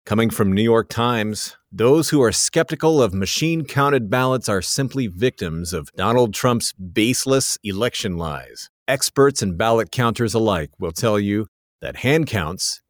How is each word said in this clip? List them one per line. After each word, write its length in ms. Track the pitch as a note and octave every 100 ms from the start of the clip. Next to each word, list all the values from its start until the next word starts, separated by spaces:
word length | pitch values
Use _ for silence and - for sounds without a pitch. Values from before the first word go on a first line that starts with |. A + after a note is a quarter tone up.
| -
coming 240 | G#2 A2+
from 240 | - G2+
New 80 | G2
York 280 | A2+ A2+ G#2+
Times. 680 | - A#2+ A#2+ G#2+ G#2+ - - _
Those 380 | G2 A2+ D#3 D#3
who 120 | D3
are 100 | A#2
skeptical 680 | F#2 - E3 D#3+ D#3+ D#3+ D#3
of 120 | A2+
machine-counted 960 | F#2+ F#2+ - D#3 E3 C3+ C#3 C#3+ C#3 G#2
ballots 400 | B2+ C3 C3 A2
are 120 | G2
simply 460 | E2+ - C3+ C3+ A#2
victims 640 | F2 B2 - F2 D#2+ F2
of 180 | F2 D2
Donald 400 | - F#2+ A#2+ A#2+
Trump's 400 | F#2+ B2+ A#2+ -
baseless 840 | - F#2 E2+ A2 B2 C3+ C3+ - -
election 540 | G#2 F#2+ A#2+ - G#2 E2+
lies. 520 | E2 C#2 B1 - - _ -
Experts 540 | C3+ - - C#3 -
and 160 | G2+ E2+
ballot 320 | A2+ A2+ G#2
counters 460 | - A#2+ A2 A#2 A2+
alike 340 | A2 F#2 D2+ -
will 140 | F2+
tell 280 | E2 A#2 G#2
you 280 | G2+ G#2 G#2 _ _ -
that 160 | - -
hand 300 | B2 D#3 D3+
counts, 540 | G#2 D2+ F#2 - - _